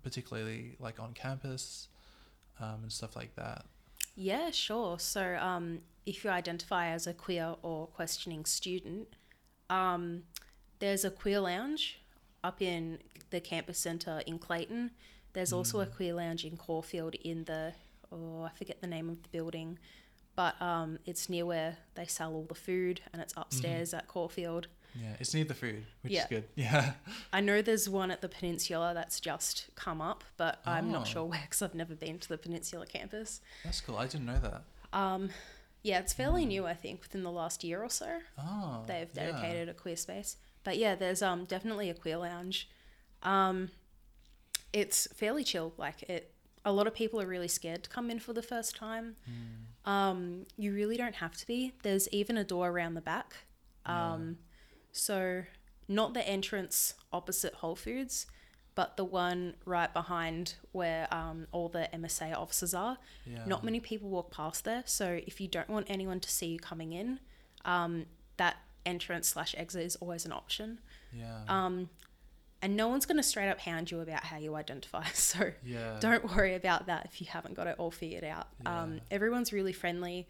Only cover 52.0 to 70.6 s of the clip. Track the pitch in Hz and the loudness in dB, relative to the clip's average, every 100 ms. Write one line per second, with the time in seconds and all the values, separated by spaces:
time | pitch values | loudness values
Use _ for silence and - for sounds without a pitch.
52 | 196 202 202 226 196 180 180 175 170 165 | 4 4 4 2 2 2 4 4 2 0
53 | 160 185 - - - - - - - 175 | 0 0 -2 -12 -18 -20 -20 -10 -2 2
54 | 170 165 165 170 - - - - - - | 2 0 -2 -6 -12 -20 -20 -20 -8 0
55 | - 196 185 180 175 - - - - 202 | 2 4 2 0 -4 -14 -20 -16 2 4
56 | 220 240 - 196 196 202 180 - - - | 4 4 2 2 2 0 2 4 4 0
57 | - 175 175 180 180 - 165 170 220 247 | -4 -4 0 0 0 -2 -4 -2 -2 -2
58 | 262 - - - - - - - 175 - | -2 -4 -6 -12 -20 -20 -4 0 2 2
59 | 185 185 180 180 180 - - 175 170 165 | 2 4 4 2 0 -4 0 2 4 2
60 | 170 175 165 165 175 - - 185 170 160 | 0 0 2 0 -2 -6 -8 0 2 2
61 | 160 165 160 160 160 175 170 170 160 165 | 2 0 -2 -6 -4 -2 -2 0 -2 -2
62 | 165 - 160 165 - - 175 180 220 254 | -4 -2 -2 -2 0 0 2 2 0 -2
63 | - - 123 117 113 190 226 226 - 220 | -8 -16 -10 -6 -2 0 0 -2 -2 -6
64 | 202 180 170 - 156 - - 240 247 - | -2 -2 -2 -4 -4 -2 -2 -2 0 2
65 | 190 175 - - 190 175 - 208 196 196 | 2 0 -4 -6 -4 -2 0 -2 0 -2
66 | 190 185 - - 170 165 - 165 160 170 | -2 -2 0 0 0 -4 -6 -6 -4 -2
67 | 226 262 - - - - - 180 170 170 | -2 -4 -8 -20 -20 -6 2 2 4 0
68 | 160 - - - 175 - - - 180 175 | -4 -12 -14 2 2 2 -8 -6 -4 -2
69 | - 170 170 - 160 - 165 180 170 - | -2 0 2 2 0 -2 -4 -2 -2 -2
70 | 175 170 165 - - - | -4 -4 -4 -6 -4 -4